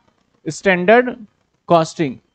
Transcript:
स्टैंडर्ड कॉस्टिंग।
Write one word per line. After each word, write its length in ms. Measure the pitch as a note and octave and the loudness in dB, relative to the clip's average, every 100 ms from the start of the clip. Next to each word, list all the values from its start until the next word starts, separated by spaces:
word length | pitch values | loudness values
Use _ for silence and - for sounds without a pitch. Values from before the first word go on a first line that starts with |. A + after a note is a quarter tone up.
| _ _ _ _ D#3+ | _ _ _ _ -14
स्टैंडर्ड 680 | - G3+ F3+ F3+ A#3 B3 - G#3+ _ _ _ - | -6 -2 0 4 2 2 -6 -18 _ _ _ -2
कॉस्टिंग। 480 | E3+ D#3+ - D3 A2 _ | 0 0 -4 -8 -8 _